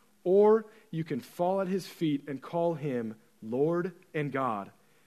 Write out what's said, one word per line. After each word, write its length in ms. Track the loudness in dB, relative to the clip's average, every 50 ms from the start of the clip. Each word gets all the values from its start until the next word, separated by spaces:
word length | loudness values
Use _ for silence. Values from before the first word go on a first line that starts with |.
| _ _ _ _ 0
or 440 | 4 6 6 8 8 6 4 2 -2 -18 -20 -14 -8
you 120 | -6 -6 -4
can 160 | -4 -4 -6
fall 400 | -6 -8 -4 -2 0 0 0 0
at 80 | -2
his 200 | -2 -2 -4 -4
feet 360 | -6 -8 -4 -2 0 0 -2 -4
and 140 | -6 -12 -12
call 340 | -10 -6 -2 0 0 0 -2
him 400 | -2 -4 -4 -4 -4 -4 -6 -8 -12 _ _ _ -14
Lord 520 | -8 -4 0 0 2 2 2 0 -2 -4 -6 -12 -14 _ -6
and 180 | -4 -4 -2
God. 400 | -2 -2 -2 -2 -2 -4 -6 -10 -14 _ _ _ _ _ _